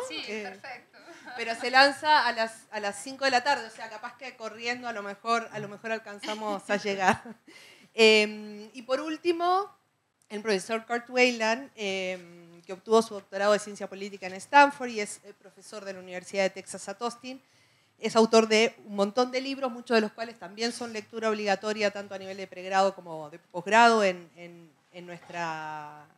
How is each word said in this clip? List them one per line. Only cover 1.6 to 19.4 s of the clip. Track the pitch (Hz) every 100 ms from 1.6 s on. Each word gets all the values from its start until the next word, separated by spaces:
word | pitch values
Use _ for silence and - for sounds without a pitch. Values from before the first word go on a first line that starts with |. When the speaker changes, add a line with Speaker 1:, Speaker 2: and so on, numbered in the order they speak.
| 247
Speaker 2:
lanza | 254 277 285 302 302 240
a |
las, | 233 226 - -
a | 214
las | 202 202
cinco | 269 269 269
de |
la | 247
tarde, | 262 262 226
o |
sea, | - 226
capaz | 214 240 -
que | 254 -
corriendo | 220 214 233 247 240
a |
lo | 226
mejor, | 202 196 226 233 220
a | 208
lo | 202
mejor | 202 226
alcanzamos | 220 214 202 220 214 214 196 -
a | 208
llegar. | 202 196 185 226
<laughs> | 240 220 - - - - _ -
Em, | 220 220 214 214 214 208 214
y | 262
por | 226 262
último, | 311 311 349 339 349 370 403 - _ _ _ _ _
el | 214
profesor | 220 190 180 226 226
Kurt | 240 240
Weyland, | 254 247 240 220 233 277 -
em, | 208 190 185 185 175 175 170 170
que | 175
obtuvo | 185 226 220
su | 220 202
doctorado | - 196 202
de | 208
ciencia | 208 202 196
política | 196 202 196 185
en | 185
Stanford | - 285 285 - 247
y | 226
es, | 208 -
eh, | 202
profesor | 202 190 185 185 214
de | 196
la | 190
Universidad | 185 180 180 196
de | 190
Texas | 190 185 190 -
at | 202
Austin, | 240 233 254 262 _ _ _ _ _ _
es | 220 233
autor | 226 226 220
de | 214 226 - 220
un | 202
montón | 202 208 254
de | 254